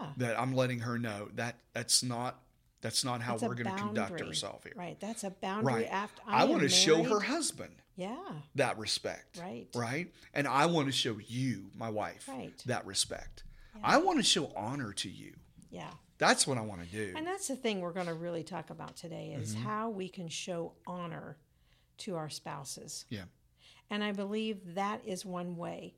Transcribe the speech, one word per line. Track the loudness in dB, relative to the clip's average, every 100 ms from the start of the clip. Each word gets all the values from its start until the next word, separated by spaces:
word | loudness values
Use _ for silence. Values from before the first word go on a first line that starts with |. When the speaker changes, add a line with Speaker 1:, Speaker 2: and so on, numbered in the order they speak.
| -8 -2
Speaker 1:
that | 0 2
I'm | 2
letting | 4 2 0
her | -2 -2
know | -2 -4 -6
that | -4 -4 -6 _
that's | -6 2 2
not, | 4 -2 -4 -6 _ _ _ _
that's | -2 0
not | 0 0
how | 0
Speaker 2:
That's | 0
a | -2
Speaker 1:
we're | -2
gonna | -2 -2
conduct | -2 0 -2
Speaker 2:
boundary. | -4 -4
Speaker 1:
ourselves | -2 -4 -6
here. | -12
Speaker 2:
Right. | -10 -10 -8
That's | -8 -6 -8
a |
boundary | -6 -4 0 2
Speaker 1:
Right. | 2 0
Speaker 2:
after | -2 -4 -8 2
Speaker 1:
I | 6
Speaker 2:
I |
am | 6
Speaker 1:
wanna | 6 6
show | 8 10 8
her | 8 4
Speaker 2:
married. | 4
Speaker 1:
husband | 2 0 -4 -10 -16 _ -8
Speaker 2:
Yeah. | -8 -8 -8 -10 -4 0
Speaker 1:
that | 2 0
respect. | -2 -2 -2 -6 -10 -12
Speaker 2:
Right. | -10 -10 -6 -2
Speaker 1:
Right. | -2 -2 -4 -10 -4
And | -2 4
I | 6 8
wanna | 6 4
show | 2 2 -2
you, | -4 0 0 0 -6 -8
my | -4
wife, | -2 -2 -6 -10
Speaker 2:
Right. | -8 -10 -8 -4
Speaker 1:
that | -2 0
respect. | 0 0 -2 -10 -14 -16 -18 -18 -2
Speaker 2:
Yeah. |
Speaker 1:
I | 6 6
wanna | 8 6
show | 6 4 2 -2
honor | -4 -2 -4
to | -4 -6
you. | -8 -14 -18 -20 -20 -16
Speaker 2:
Yeah. | -12 -12 -14 -20 4
Speaker 1:
That's | 6 6 4
what | 2
I |
wanna | 0 -6 -6
do. | -4 -2 -2
Speaker 2:
And | -4
that's | -4 -4
the | -2
thing | 0 0
we're | -2
gonna | -2 -2
really | -2 -4 -4 -4
talk | -8 -8
about | -10 -12 -10
today | -10 -8 -6
is | -4 -4 -2
Speaker 1:
Mm-hmm. |
Speaker 2:
how | -2 -2 -2
we | -4 -6
can | -6 -8
show | -6 -4 -4 -4 -8 -10
honor | -6 -6 -8 -10 -14 _ _ _ _ _ -12
to | -6 -4
our | -4
spouses. | -6 -8 -8 -8 -10 -10 -12 -8
Speaker 1:
Yeah. | -8 -10 -16 _ _ -20 -20 -6
Speaker 2:
And | -2 -2
I |
believe | -2 -2 -2 -2 -4 -6 -2
that | -2 -2 -4
is | -6 -4
one | -4 -4 -4
way. | -6 -6 -10